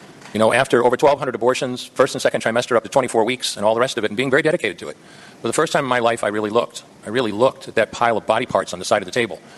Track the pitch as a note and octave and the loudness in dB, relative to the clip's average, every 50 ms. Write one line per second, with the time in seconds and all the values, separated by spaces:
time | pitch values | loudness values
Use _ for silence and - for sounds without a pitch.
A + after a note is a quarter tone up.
0 | - - - - - - - G#2+ A2 A2 A2+ B2 C3+ - C#3+ A#2+ B2 B2 B2 - | -20 -20 -20 -20 -16 -6 0 2 2 4 4 4 2 4 4 4 4 4 2 4
1 | D#3 C#3 C#3+ B2+ D3 C3 A2+ G#2+ A#2 B2 B2+ - D3 B2+ B2+ A#2+ - - - - | 4 4 4 2 0 -4 -4 0 0 0 0 0 -2 -4 -6 -8 -10 -6 0 2
2 | C3 C#3 - B2+ - - - B2 - A#2 A2+ B2 A#2+ - B2 A2 - G2+ - C#3 | 2 2 2 0 0 0 0 0 -2 0 0 0 0 2 0 0 0 0 0 0
3 | B2+ A#2 - A2+ G#2+ A#2 B2+ B2 - - - G#2 G2+ A2 A2+ A#2 B2 C3+ - A#2+ | 0 2 2 0 2 2 0 -2 -4 -6 -4 0 0 2 2 2 0 0 -2 -2
4 | G2+ G#2 G#2 A#2 C3 C3+ B2+ D3+ D3+ D#3 E3+ E3+ - G2+ E2+ - E2+ D2 C#2+ - | -4 -2 -2 -2 -2 2 2 2 2 2 0 0 -2 -4 -6 -6 -12 -14 -14 -14
5 | - - - - - - - - - A#2 - - D#3 D#3 - D#3+ C#3 B2+ B2 B2 | -18 -20 -20 -20 -20 -20 -14 -8 -6 -4 0 0 0 0 0 -2 0 0 0 0
6 | A#2 A#2 A#2 - - G#2 G#2 G#2+ G#2+ G#2 G#2+ A#2+ - - - - - - - - | 0 0 0 0 -2 -2 -2 -2 -2 0 0 0 -2 -2 -6 -16 -20 -20 -20 -16
7 | - G#2 G#2+ C3 B2 G#2+ G2 G#2 B2+ C3 - - - A#2 - A2+ G#2+ - - - | -12 -6 -4 -2 -2 -2 0 2 0 0 0 -2 -12 -4 -2 -2 -2 -2 -2 0
8 | A#2+ A#2 A2+ G2+ - - A2 A#2 B2+ - - G2 F#2 - F2+ F2+ F#2 - A2 G#2 | 0 0 0 0 0 0 0 0 0 0 -2 -2 -2 -2 -8 -8 -2 0 0 0
9 | F#2+ F2+ - - A#2 F#2+ D#2+ - - - - | -2 -2 -4 -4 -4 -4 -6 -12 -18 -20 -20